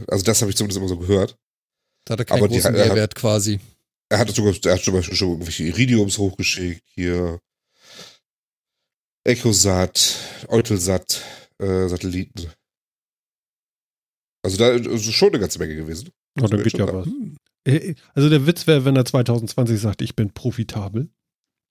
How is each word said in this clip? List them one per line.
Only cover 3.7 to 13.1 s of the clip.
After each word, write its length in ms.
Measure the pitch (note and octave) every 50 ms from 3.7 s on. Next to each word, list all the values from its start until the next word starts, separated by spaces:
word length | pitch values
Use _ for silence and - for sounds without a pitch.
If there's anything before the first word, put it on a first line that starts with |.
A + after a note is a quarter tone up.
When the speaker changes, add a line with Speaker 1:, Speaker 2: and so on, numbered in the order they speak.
| _ _ _ _ _ _ _ -
Speaker 1:
er 100 | G#2+ G#2
hatte 140 | A#2+ G2+ G2
sogar, 200 | - G#2 G#2 F#2 - -
er 80 | F2 F2+
hat 80 | F2+ -
zum 100 | - F#2
Beispiel 220 | F#2 E2+ - F2+
schon 140 | F#2 G2 F2+
irgendwelche 340 | E2+ D#2+ F2 E2+ - - D#2+
Iridiums 540 | E2+ E2+ A#2 C3 B2+ A#2+ A2+ G2+ G2 F#2+
hochgeschickt, 640 | G2 G2+ F#2+ F2+ - F2+ - - F#2+ F2+ F2+ E2+ E2 _ _ -
hier 460 | - F2 F2 F2+ F2+ F2 E2+ E2+ F2 _ _ _ _ _ _ _ _ _ - - - - - - _ _ _ _ _ _ _ _ _ _ _ _ _ _ _ _ _ _ _ _ _ -
Echosat, 920 | A#2 B2 A2+ - A#2 G#2 - - G2+ F#2 F2+ F#2 F2+ - - - - - - - - - - - -
Eutelsat, 720 | A#2+ A2+ - - G#2+ F#2 F2 F#2 F#2+ F2+ - - - - - - - - - _ _ -
äh, 280 | G2 G2 F#2+ F#2 F#2
Satelliten. 640 | F2+ F2 F2 - F#2 F2+ F#2 F#2+ - - - E2+ E2 - _ _ _ _ _ _ _ _ _ _ _